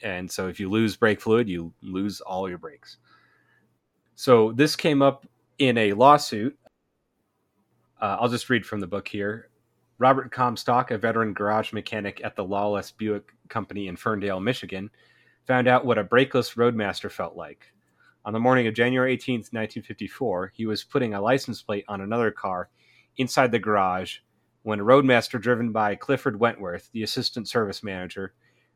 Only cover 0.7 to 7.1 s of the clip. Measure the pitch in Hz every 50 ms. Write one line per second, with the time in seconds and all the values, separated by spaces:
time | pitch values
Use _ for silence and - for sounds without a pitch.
0.7 | 104 113 113 107 98 - 117 107 101 - - 113 110 117 120 101 90 85 85 82
1.7 | - _ - 98 92 92 101 104 98 - - - - - 95 95 90 87 - 156
2.7 | 143 _ _ - - _ _ _ _ _ _ _ _ _ _ _ _ _ _ _
3.7 | _ _ _ _ _ _ _ _ _ - - 135 123 113 110 113 113 120 151 151
4.7 | - - - 165 147 139 139 139 131 - _ - _ _ _ _ _ - 143 127
5.7 | 117 117 110 101 101 104 127 143 147 147 - - 117 104 107 139 - _ _ -
6.7 | _ _ _ _ _ _ _ _